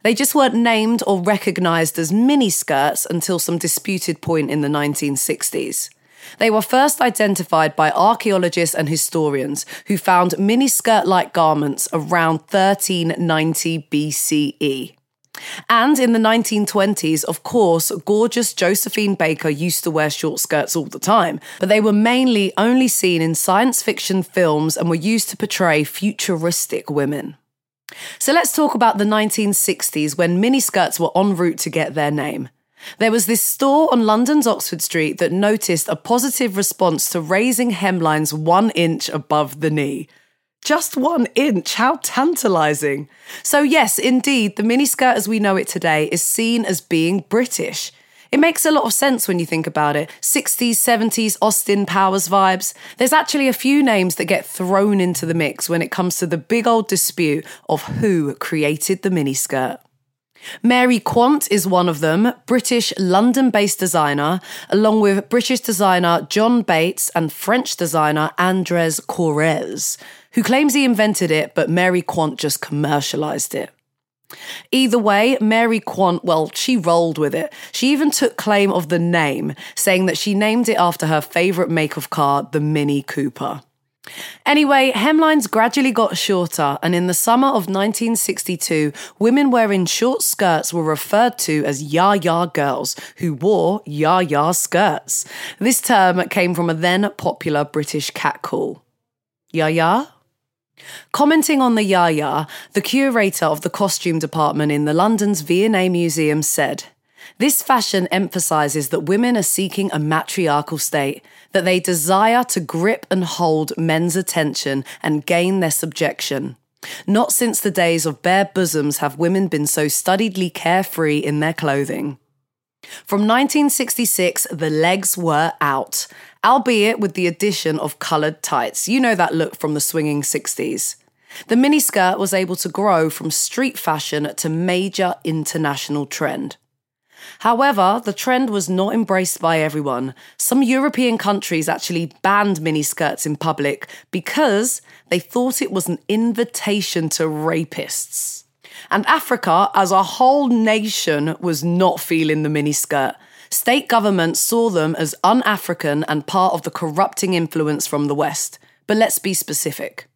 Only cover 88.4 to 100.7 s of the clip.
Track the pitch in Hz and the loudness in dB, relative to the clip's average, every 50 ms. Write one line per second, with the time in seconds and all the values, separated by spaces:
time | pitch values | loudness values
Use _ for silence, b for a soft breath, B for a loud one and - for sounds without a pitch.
88.4 | - - 185 160 - - 165 156 151 147 143 B B B B _ 202 233 247 294 | -4 -6 -6 -6 -2 -2 0 0 0 -2 -4 B B B B _ 2 4 4 4
89.4 | 285 269 247 240 226 208 202 190 180 165 - - 226 247 269 453 - - - - | 4 4 4 4 2 2 2 0 0 0 0 0 0 0 0 0 -2 -4 -2 0
90.4 | 208 180 165 151 - - 170 170 160 156 156 147 - - - 208 240 247 233 - | 2 2 2 2 0 -4 -4 -2 0 -2 -2 -2 -2 0 2 2 2 2 0 -4
91.4 | - - 156 151 139 139 143 135 151 143 147 170 180 196 202 202 151 170 165 170 | -4 -2 0 0 0 -2 -4 -4 -6 -2 0 2 4 4 2 2 2 0 0 0
92.4 | 175 165 - 160 143 143 127 127 - - - B B B B - - 165 147 123 | -2 -2 -2 -2 -2 0 -2 -4 -4 -6 -8 B B B B -6 -4 -4 -4 0
93.4 | 160 202 214 180 165 170 196 214 - - 147 147 156 156 175 185 185 147 151 143 | 0 2 2 4 2 2 0 -2 -6 -8 -4 0 2 4 4 2 2 2 0 2
94.4 | 147 165 180 - - - - 175 208 190 151 - - - - - - B B B | 2 2 0 -2 -2 0 2 2 2 2 0 -2 -6 -6 -6 -6 -6 B B B
95.4 | B B B B 196 247 262 - - - 247 202 185 185 175 180 180 - - 202 | B B B B 0 0 0 0 2 2 4 4 6 4 4 2 -2 -2 0 0
96.4 | 180 175 175 165 170 170 160 160 170 175 180 190 208 202 202 - - 175 170 - | 0 0 0 -2 -2 -2 -2 0 2 2 2 2 0 -2 -4 -4 -6 -6 -6 -4
97.4 | - 165 151 143 147 143 - 151 147 - - 151 143 - - - - 147 - - | -4 -2 -2 -2 -2 -2 -4 -6 -6 -4 -6 -6 -6 -6 -8 -4 -4 -4 -4 -4
98.4 | - - - 151 139 - - - _ _ _ _ _ _ _ _ _ _ _ _ | -8 -8 -6 -4 -4 -6 -8 -12 _ _ _ _ _ _ _ _ _ _ _ _
99.4 | _ _ - 160 156 156 165 165 160 165 190 240 294 - _ _ _ _ _ _ | _ _ -2 0 0 0 2 2 2 4 2 2 0 -4 _ _ _ _ _ _
100.4 | _ _ _ _ _ _ | _ _ _ _ _ _